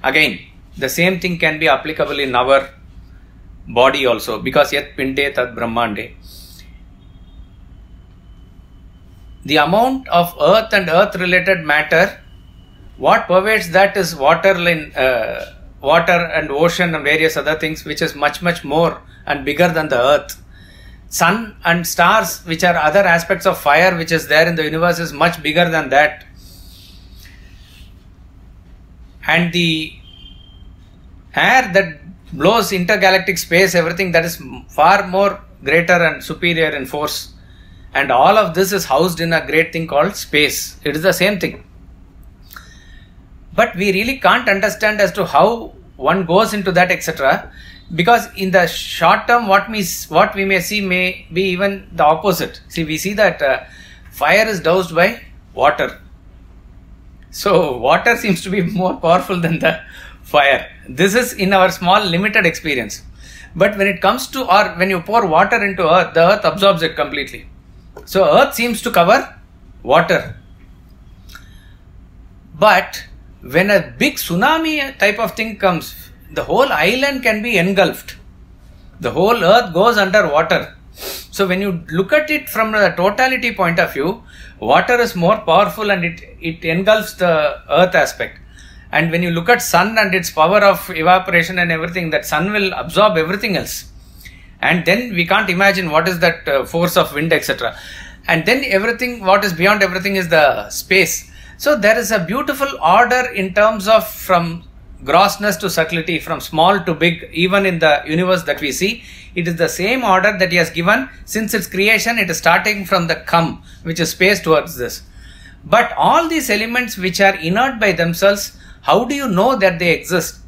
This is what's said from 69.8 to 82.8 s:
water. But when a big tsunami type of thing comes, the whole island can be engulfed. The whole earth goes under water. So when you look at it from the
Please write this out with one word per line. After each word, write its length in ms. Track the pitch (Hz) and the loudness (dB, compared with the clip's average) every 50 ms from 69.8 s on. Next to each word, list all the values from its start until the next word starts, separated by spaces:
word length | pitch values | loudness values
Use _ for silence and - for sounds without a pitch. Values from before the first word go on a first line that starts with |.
water. 540 | - 117 135 165 175 165 180 - - - - - - - - - - - - - - - - - - - - - - - - - - - - - - - - - - - - - - - - - - - - - - - - | -2 2 2 2 4 2 0 -2 -2 -6 -14 -16 -20 -20 -20 -20 -20 -20 -20 -20 -20 -20 -20 -20 -20 -20 -20 -20 -20 -20 -20 -20 -20 -20 -20 -20 -20 -20 -20 -20 -20 -20 -20 -20 -20 -20 -20 -20 -20 -20 -20 -20 -20 -20 -4
But 500 | 147 185 214 190 180 - - - - - - - - - - - - | 2 4 4 4 4 0 -2 -14 -16 -16 -18 -20 -20 -20 -20 -20 -20
when 280 | - 123 127 165 190 202 | -16 -2 0 0 2 4
a 240 | 208 185 156 135 120 127 | 2 2 0 -2 -4 -2
big 160 | 240 294 - | -2 -2 -2
tsunami 800 | - - - 170 175 226 285 320 320 320 311 311 294 277 - - - | -4 -8 -4 -2 0 2 2 0 0 -2 -2 -4 -4 -6 -8 -4 0
type 200 | 196 208 208 233 | 0 0 0 0
of 160 | 226 202 - | -4 -6 -4
thing 220 | - 220 226 208 | -6 -8 -8 -6
comes, 380 | - - 190 175 156 - - - - - - - - - - | -2 0 0 0 0 -6 -10 -18 -20 -20 -20 -20 -20 -20 -10
the 120 | 151 147 131 | -8 -8 -4
whole 260 | - 165 220 269 269 | 0 2 2 2 2
island 520 | 202 151 156 185 233 262 269 285 277 254 | 2 0 0 0 0 0 -2 -2 -2 -2
can 200 | - 226 214 208 | -2 -2 -2 -2
be 160 | 208 240 226 180 | -4 -2 0 0
engulfed. 580 | 165 190 202 190 185 160 - - - - - - - - - - - - - - - - - - - - - - | 0 2 2 2 2 2 0 -6 -14 -18 -20 -20 -20 -20 -20 -20 -20 -20 -20 -20 -20 -20 -20 -20 -20 -20 -18 -8
The 100 | - 120 | -8 -4
whole 320 | 113 151 185 214 233 226 | 0 2 2 2 2 2
earth 300 | 175 170 208 240 233 190 | 4 6 6 4 4 0
goes 240 | 160 170 202 240 226 | 0 2 2 4 4
under 320 | 208 196 190 185 214 190 156 | 2 0 2 2 2 2 4
water. 480 | 143 151 165 - 180 139 - - - - - - | 2 0 2 2 0 -2 -2 -6 -16 -20 -20 -20
So 540 | - - - - - - - - - - 196 | -20 -14 -12 -12 -12 -12 -14 -14 -4 -4 -2
when 140 | 185 180 190 | 0 0 -2
you 240 | 202 202 180 165 170 - | -2 -4 -6 -6 -8 -4
look 240 | 160 170 196 180 | -2 -2 0 2
at 180 | 202 202 202 - | 0 0 2 0
it 180 | - 196 - - | -4 -4 -4 -6
from 240 | - 220 220 220 | -4 -4 -2 0
the 180 | 220 214 | 2 2